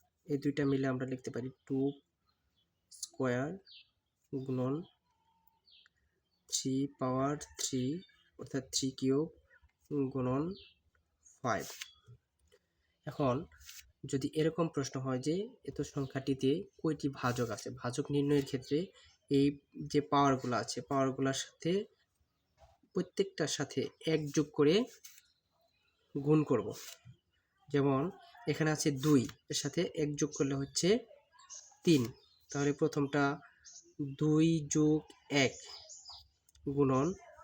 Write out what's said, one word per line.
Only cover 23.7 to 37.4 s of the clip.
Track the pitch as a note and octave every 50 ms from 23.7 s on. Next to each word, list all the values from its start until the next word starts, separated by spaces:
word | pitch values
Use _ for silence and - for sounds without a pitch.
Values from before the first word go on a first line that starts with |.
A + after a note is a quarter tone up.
| - C3+ A#2 - - - -
এক | E3 D#3+ D3+ D3+ C#3+ C#3+
যোগ | D#3+ D3 - -
করে | - D3 C#3+ E3+ G#3+ B3+ - - - - - - - _ _ _ _ _ _ _ _ _ _ _ _ _ _ _ _ _ _ -
গুণ | D3 C#3 C#3+ D#3 D#3 D3
করব। | - C3+ A2+ F#2+ G#2+ - - - - - - _ - - _ _ _ _ _ _ _ _ _ _ -
যেমন | - C#3+ C3+ C#3+ C3+ C3 D3 F#3 - - - - - - - -
এখানে | D3 - D#3 D#3
আছে | D#3 D3 - D#3+ D3 C3
দুই, | C3+ D#3 D3+ C3+ A2+ - - - _ -
এর | D3+ -
সাথে | - C#3+ - D3 C3 - -
এক | - D3+ D3 D3
যোগ | C#3+ D3+ C#3+ -
করলে | - D3+ C3+ C#3
হচ্ছে | C#3 C#3 C#3 - - - F3 G#3+ B3 - - - - _ _ _ _ - - - - - - - _ -
তিন। | F#3 E3 C3+ A#2+ G#2+ - - _ _ _ _ _ -
তাহলে | - C#3+ C#3+ C#3+ C#3
প্রথমটা | C#3+ D#3+ D3+ - D3+ C#3+ C3+ - C#3+ C#3+ C#3 D3 D#3+ - - _ _ - - - - - - _ - D3 C#3 C3+ -
দুই | D3+ D3+ D3+ D#3 D#3+ E3 E3 D#3+ D3 C#3
যোগ | - D#3 D3+ D3+ D#3 D3+ - - - _ _ - C#3 C#3+
এক | C3+ A#2+ - - - - - - - - - - - - - - - _ _ _ _ _ - - -
গুণন, | D3 C#3 C#3 C#3+ C3 C3 C3 C#3 E3+ G3 - - - - -